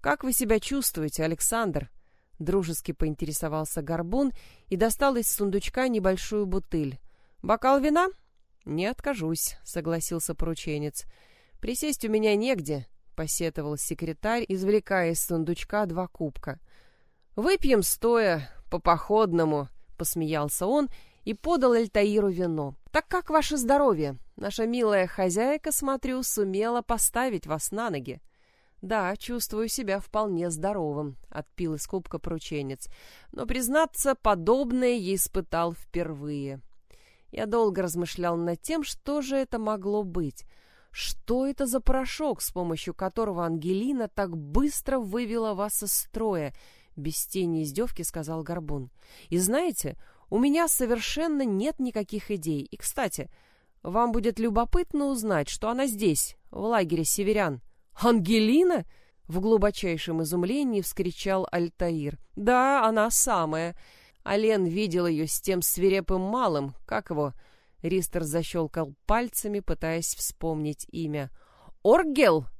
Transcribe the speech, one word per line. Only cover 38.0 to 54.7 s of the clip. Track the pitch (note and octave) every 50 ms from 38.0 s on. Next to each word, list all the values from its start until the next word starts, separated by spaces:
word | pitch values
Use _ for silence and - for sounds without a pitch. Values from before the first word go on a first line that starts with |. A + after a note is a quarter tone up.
| F3 E3 - - F3 F3 E3+ E3+
над | E3+ F3 E3+ -
тем, | - - D#4+ E4
что | C#4+ - - - _ - C#4+ D4
же | C#4 C4 C4+
это | C4+ C4+ - - A3
могло | G#3+ G#3+ A3 G3+ F#3 G3+ G3+ G#3
быть. | G#3 F#3 E3 F3+ E3 C#3+ - - - - - - _ _ _ _ _ _
"Что | - - - - - - - - A#3 B3+ C4
это | C#4 C4+ - C#4
за | B3 A#3 C4
порошок, | - - - C4 C4 - - - D#4 D4 G#3+ -
с | - -
помощью | - F3+ F3+ E3+ E3 D#3 - F#3+ E3
которого | - F#3+ F#3+ - A3+ A3+ G#3 F#3+ E3+ E3+
Ангелина | E3 E3 E3 D3+ F3 F#3+ F#3+ A3+ C4 C#4+ B3+ A3+ G#3
так | _ - G3 F#3 E3+
быстро | D#3+ D3 C#3+ D3 A#3+ C#4 D4 C#4 - - - C4+ C4
вывела | A3+ F#3+ F#3+ A#3+ B3 G#3 A3+ A#3 A3 A3
вас | G#3 F#3 G3+ G#3+ - -
из | G#3 F#3+
строя?" | - - - - - F#3+ A3+ A3 F#3+ E3+ D3+ C3+ - - - - - _ _ _ -
без | - C#3+ D#3+ D#3 - -
тени | - - F#3+ F#3 E3+ E3 D#3+
издевки | D#3 D3 C#3 F3 A#3 B3 - -
сказал | E3+ - - E3 D#3 D3+ D#3+ D#3+
Горбун. | D#3 C#3+ E3+ F3 D#3+ D3 D3 C#3+ C3 B2+ _ _ - - - - - -
"И | - F3+
знаете, | F#3 F#3 A#3 C#4+ F4+ F4 - - - C#3+ - - - - _ - - -
у | - A3
меня | B3 C#4+ C#4+ E4 E4+ D#4+
совершенно | - - B3+ A3 A#3+ A#3 G#3+ - - D4 D#4+ E4+ D4+ C#4 C4+
нет | A#3 G3 F#3+ A3 D4 D#4 -
никаких | C4 B3 - A3 G3+ - - G#3 - -
идей. | G#3 F#3 D3+ D#3+ D#3 C#3+
И, | C3+ - -
кстати, | - - - - - B3+ F#3+ - - C#3 - - _ _ _ _ _ _ _ _ _
вам | _ - F3 A3 A#3+ A#3+
будет | A3 A#3 G3+ A#3 G#3 -
любопытно | A3+ A#3 G3+ A#3 A#3 -